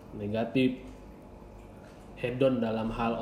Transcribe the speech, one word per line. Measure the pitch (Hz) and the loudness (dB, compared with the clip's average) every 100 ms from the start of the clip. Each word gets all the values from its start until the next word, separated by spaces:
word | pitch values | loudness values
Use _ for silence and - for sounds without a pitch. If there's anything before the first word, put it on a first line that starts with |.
| - 107 | -14 -6
negatif. | 104 110 117 131 127 127 - - - - - - - - - - - - - - | -2 0 2 4 4 2 -10 -14 -16 -18 -18 -18 -18 -18 -18 -18 -18 -18 -16 -6
Hedon | 123 123 135 123 | -4 4 6 6
dalam | 113 110 110 | 2 2 0
hal | 113 117 117 | 0 0 2